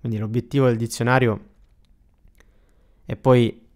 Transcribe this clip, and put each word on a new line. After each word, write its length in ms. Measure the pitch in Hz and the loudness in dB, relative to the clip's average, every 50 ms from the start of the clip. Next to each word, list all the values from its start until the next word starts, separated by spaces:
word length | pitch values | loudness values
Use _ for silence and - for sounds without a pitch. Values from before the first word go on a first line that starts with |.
quindi 160 | - 117 110 | -6 -6 -6
l'obiettivo 480 | 107 110 107 110 120 117 - - 139 135 | -6 -6 -4 -4 -6 -6 -2 0 2 2
del 120 | 123 117 | 2 0
dizionario 720 | 113 117 113 - - 117 120 127 131 127 113 104 101 - - _ _ - _ _ _ _ _ _ _ _ _ _ _ _ - _ _ _ _ _ _ _ _ _ _ _ _ _ _ _ | -2 -4 -8 -6 -4 -2 0 2 2 2 0 -2 -4 -10 -20 _ _ -20 _ _ _ _ _ _ _ _ _ _ _ _ -20 _ _ _ _ _ _ _ _ _ _ _ _ _ _ _
è 100 | - 110 | -12 -12
poi 500 | - - 131 127 123 117 110 - - _ _ _ | -2 2 4 4 4 4 0 -4 -10 _ _ _